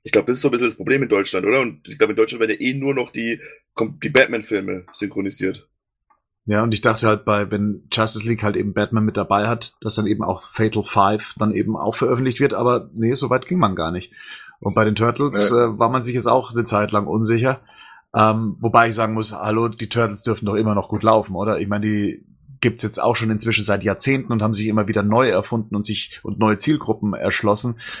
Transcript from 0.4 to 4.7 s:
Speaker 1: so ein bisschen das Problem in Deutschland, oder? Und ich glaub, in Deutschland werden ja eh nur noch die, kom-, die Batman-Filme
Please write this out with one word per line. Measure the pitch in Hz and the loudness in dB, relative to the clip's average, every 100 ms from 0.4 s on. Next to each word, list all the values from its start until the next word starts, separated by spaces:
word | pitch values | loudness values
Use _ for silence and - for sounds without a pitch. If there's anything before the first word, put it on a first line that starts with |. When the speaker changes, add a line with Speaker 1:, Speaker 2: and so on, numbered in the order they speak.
Speaker 1:
so | - | 2
ein | |
bisschen | 120 120 | 2 0
das | - | -2
Problem | 92 135 | 0 0
in | 120 | 2
Deutschland, | 101 98 92 95 | 2 2 0 2
oder? | 131 | 2
Und | 123 73 85 | 0 -6 -18
ich | 80 | 0
glaub, | 107 | 2
in | 107 | 4
Deutschland | 110 120 | 0 2
werden | 110 107 | 0 0
ja | 127 | -2
eh | |
nur | 135 139 | -2 -2
noch | 131 117 | -2 -4
die, | - 117 113 - - _ | -6 -6 -6 -10 -20 _
kom-, | - 113 - | -6 -4 -4
die | 110 | 2
Batman-Filme | 127 127 117 107 104 95 | 4 4 0 -4 -4 -4